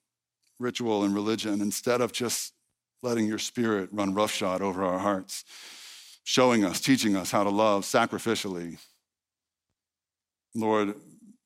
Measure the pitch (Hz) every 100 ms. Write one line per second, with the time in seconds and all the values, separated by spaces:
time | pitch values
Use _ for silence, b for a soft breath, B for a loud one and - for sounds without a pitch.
0 | _ _ _ _ _ - 123 123 117 107
1 | 101 101 104 110 107 104 104 - 127 120
2 | 120 - 120 - - _ _ _ _ _
3 | 123 117 107 107 - 123 117 101 92 104
4 | 98 98 107 - 95 92 98 90 95 92
5 | 101 95 - - - B B B B B
6 | B B - - 127 117 98 101 - 131
7 | 110 98 87 113 101 101 110 101 - 123
8 | 117 104 117 107 101 90 85 76 - _
9 | _ _ _ _ _ _ _ _ _ _
10 | _ _ _ _ _ 113 110 110 101 104
11 | - - - -